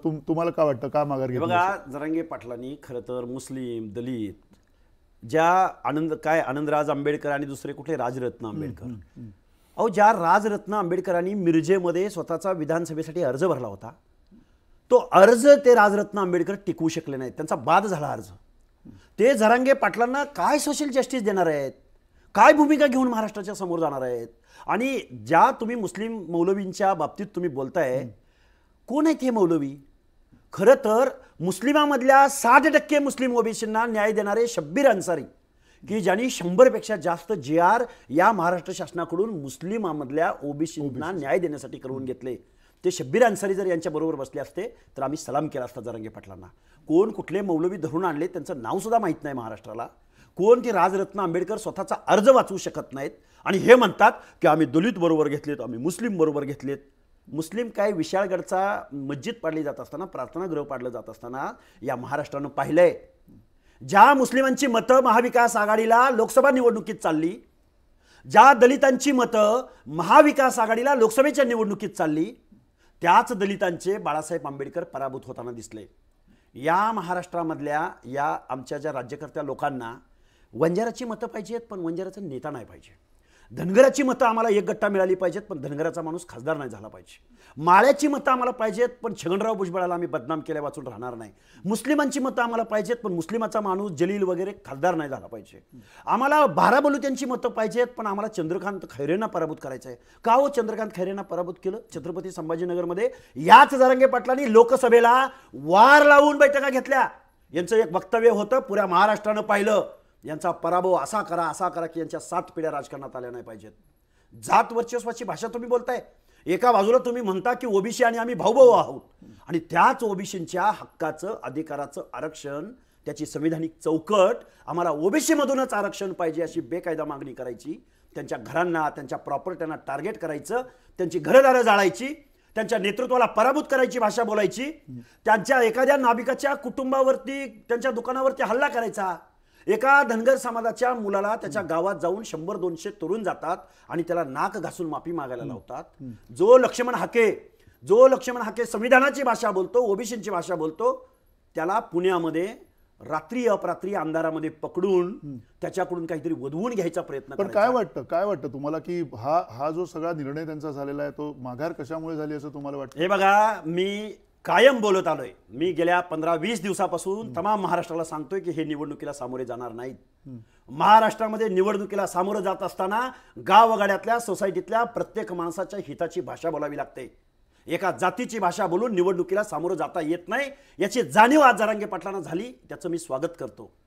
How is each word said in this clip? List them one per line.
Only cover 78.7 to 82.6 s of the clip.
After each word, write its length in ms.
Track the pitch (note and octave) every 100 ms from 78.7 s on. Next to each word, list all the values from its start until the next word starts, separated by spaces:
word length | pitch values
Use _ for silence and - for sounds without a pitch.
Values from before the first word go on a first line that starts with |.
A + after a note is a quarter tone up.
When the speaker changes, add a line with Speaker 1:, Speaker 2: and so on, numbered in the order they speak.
| D3
Speaker 2:
ज्या 160 | D3+
राज्यकर्त्या 500 | C3+ B2 C#3 D3 D#3
लोकांना 520 | D3 C3 D3 C3 A#2 A#2+ _ _ _ _ _
वंजाराची 520 | A2 D#3+ F3 A#3 A3+ B3
मतं 220 | A3 A3+
पाहिजेत, 320 | A3 F#3 A#3
पण 200 | A#3 G3+
वंजाराचा 420 | E3 E3+ F#3+ F#3+
नेता 280 | G3 C3 D3+
नाही 160 | C3+